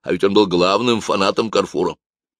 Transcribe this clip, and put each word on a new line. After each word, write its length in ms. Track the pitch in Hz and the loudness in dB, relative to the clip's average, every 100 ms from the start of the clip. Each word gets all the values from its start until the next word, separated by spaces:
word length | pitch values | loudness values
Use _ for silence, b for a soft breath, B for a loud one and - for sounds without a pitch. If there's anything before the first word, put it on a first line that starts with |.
а 80 | - | -6
ведь 120 | 92 | -2
он 120 | 101 101 | 2 2
был 100 | 101 | 2
главным 560 | 87 90 101 123 113 | 2 2 2 2 -2
фанатом 480 | - 98 98 107 113 | -2 -2 0 0 -2
Карфура. 480 | 101 95 - 87 80 _ _ _ | -2 -4 -4 -4 -6 _ _ _